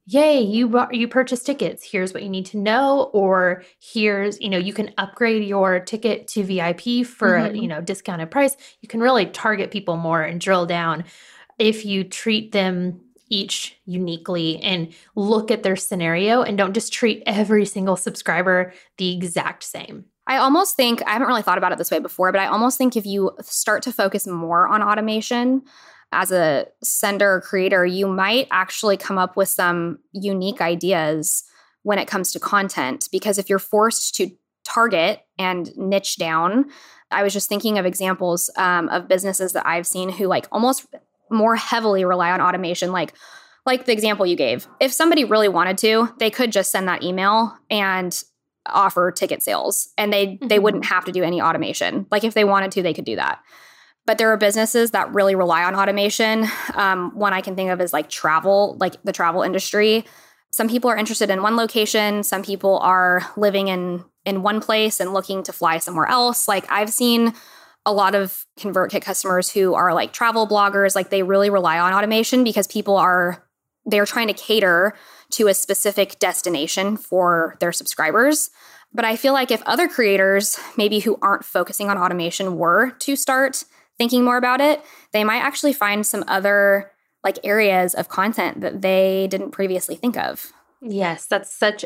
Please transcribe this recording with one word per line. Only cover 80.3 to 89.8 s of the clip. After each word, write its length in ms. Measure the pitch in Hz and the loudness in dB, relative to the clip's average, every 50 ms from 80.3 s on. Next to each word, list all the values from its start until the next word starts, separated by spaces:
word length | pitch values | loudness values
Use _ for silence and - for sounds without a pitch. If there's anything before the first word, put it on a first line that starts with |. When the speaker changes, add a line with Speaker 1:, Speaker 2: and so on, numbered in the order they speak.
| 196 196 208 - - - - - - | 4 2 2 0 -4 -6 -8 -10 -4
Speaker 2:
maybe 220 | - 208 208 208 208 | 0 0 2 2 0
who 180 | 196 233 208 - - | 0 0 -2 0 2
aren't 220 | 196 196 - - | 0 0 0 -4
focusing 440 | - - 190 175 - 190 - 208 202 | -4 -2 -2 -2 -2 -4 -6 -4 -2
on 80 | 202 | -2
automation, 600 | 196 180 180 180 180 170 170 - - 196 190 180 160 | 0 0 0 0 -2 -4 -4 -4 -4 -4 -4 -2 0
were 320 | 170 165 170 196 233 262 | 2 2 4 4 2 2
to 240 | 247 - - - 277 | -2 -6 -4 -4 -2
start 480 | 269 - - 269 262 269 269 269 - - - _ _ _ _ _ | -2 0 0 2 2 2 0 -2 -6 -10 -12 _ _ _ _ _
thinking 280 | _ 233 233 240 247 247 | _ -2 0 2 2 2
more 120 | 247 247 | 2 2
about 240 | 247 247 247 254 254 | 2 2 2 2 4
it, 220 | 277 294 302 294 - - - - - _ - | 4 2 2 0 -2 -12 -20 -20 -20 _ -2
they 120 | 214 208 | 0 2
might 140 | 214 220 247 | 2 0 0
actually 320 | - 269 294 - - 294 269 | 0 -2 -4 0 0 0 0
find 320 | - 208 202 202 208 214 | 2 0 0 0 0 -2
some 180 | - - 202 - - | -2 -4 -4 -4 -2
other, 640 | - 196 190 202 202 202 202 202 196 202 196 196 _ _ _ _ _ _ - | -2 0 2 2 4 4 6 6 4 4 2 -4 _ _ _ _ _ _ -4
like, 140 | 196 190 - - | -4 -4 -2 -2
areas 500 | - 208 220 214 202 190 180 180 180 - | 0 2 4 4 4 4 4 2 2 0
of 140 | - 180 - | -4 -6 -6
content 520 | - - 190 214 226 - 190 165 - - | -2 -2 0 0 0 0 -2 -4 -4 -4
that 220 | 190 175 - 196 190 | -6 -6 -6 -2 0
they 440 | 185 190 190 190 190 190 190 190 190 | 2 4 4 4 4 2 0 0 -2
didn't 220 | 196 190 196 - - | -2 -4 -6 -8 -6
previously 420 | - 196 190 185 180 | -4 -4 -2 -2 -4